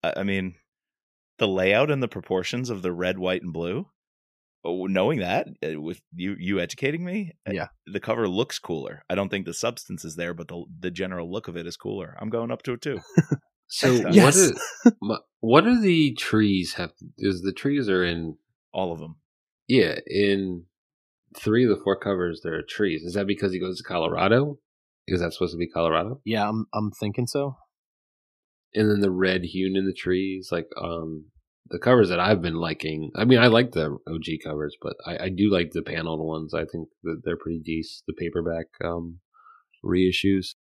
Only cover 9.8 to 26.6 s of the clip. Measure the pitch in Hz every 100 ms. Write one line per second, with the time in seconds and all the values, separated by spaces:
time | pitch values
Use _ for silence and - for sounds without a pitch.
9.8 | - 90 85 78 85 85 82 87 - 82
10.8 | 90 87 95 90 85 95 - 85 85 85
11.8 | 101 101 90 - 107 117 117 120 - 120
12.8 | 151 113 - - - 143 _ _ _ -
13.8 | 135 123 - 180 143 175 175 - - -
14.8 | 240 214 101 107 _ _ 117 131 208 247
15.8 | 208 165 147 104 - 110 107 98 85 -
16.8 | 85 _ 92 - 101 90 92 90 139 143
17.8 | 113 92 90 85 82 78 _ _ _ -
18.8 | 92 82 80 82 _ _ _ _ _ 127
19.8 | 87 - - 98 101 98 95 87 90 _
20.8 | _ _ _ _ _ - - 110 123 101
21.8 | 98 95 104 95 87 82 87 80 78 -
22.8 | 104 80 85 95 98 101 101 92 90 90
23.8 | - 90 82 85 92 117 147 143 _ _
24.8 | _ _ - 92 85 - 90 85 85 85
25.8 | 82 80 98 131 - 110 101 110